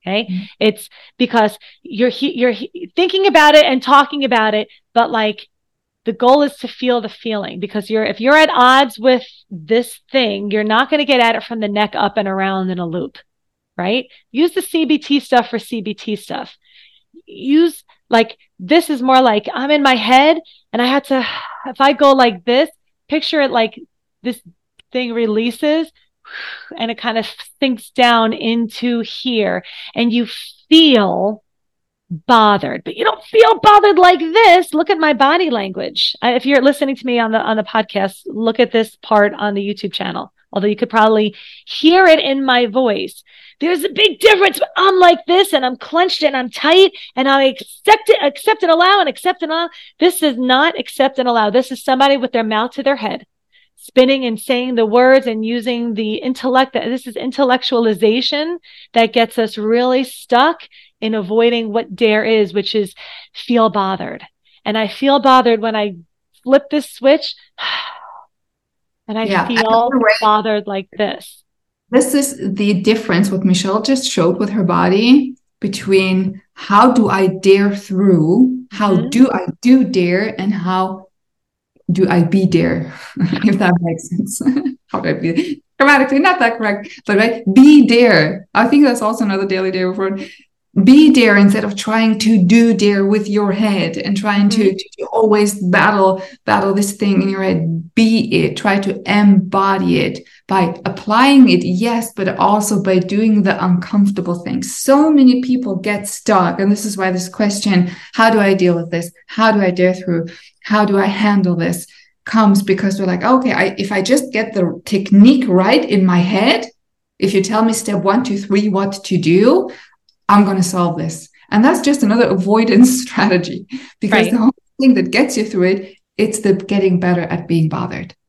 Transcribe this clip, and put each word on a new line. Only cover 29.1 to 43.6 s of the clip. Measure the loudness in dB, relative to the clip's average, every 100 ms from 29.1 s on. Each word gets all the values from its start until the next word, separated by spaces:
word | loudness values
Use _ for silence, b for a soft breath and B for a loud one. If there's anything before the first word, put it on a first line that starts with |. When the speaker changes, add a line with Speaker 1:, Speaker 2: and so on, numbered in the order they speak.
| -8 -6 -2 -2 -4 B B B
Speaker 1:
and | -4 -2
you | -2 -4 -8 -20 _ _
feel | 4 6 4 2 -2 -4 -6 _ _ _ _ _ _ _ -14 2
bothered, | 4 4 2 -2 -8
but | -10 -4
you |
don't | -4 -4
feel | -2 4 4 4
bothered | 6 6 6 6
like | 4 4
this. | 0 4 6 6 2
Look | -4 -2
at | 0
my | 0
body | 2 2 2 0
language. | -4 -6 -8 -10 -6 -6 -2
I, | -2
if | -2
you're | 2 2
listening | 2 0 -4 -6
to | -4
me | -2
on | -2
the, | -2
on | -2 -4
the |
podcast, | -2 -4 -4 -4 -6 -8 -14
look | -4 -4 0
at | 0
this | 0 -4 _
part | -2 2 2
on | 0 -6
the | -4 -6
YouTube | -8 -10
channel. | -8 -8 -8 -12 _ _
Although | -4 -2
you |
could | -2 -2
probably | 2 2 2 -2 B B B -16
hear | -2 2 4 6
it | 4
in | 2 -4
my | 0 0 0
voice. | 0 -2 -2 -8 -14 b b b b